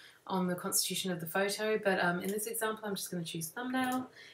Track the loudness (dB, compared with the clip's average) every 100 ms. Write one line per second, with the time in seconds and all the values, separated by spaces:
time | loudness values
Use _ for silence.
0 | -20 -16 -2 0 2 0 0 2 2 0
1 | -2 -2 0 0 2 2 2 2 4 4
2 | 4 2 0 -2 -2 -2 -2 -2 -4 -4
3 | -4 -4 -4 -4 -6 -4 -2 0 2 0
4 | -4 -10 -20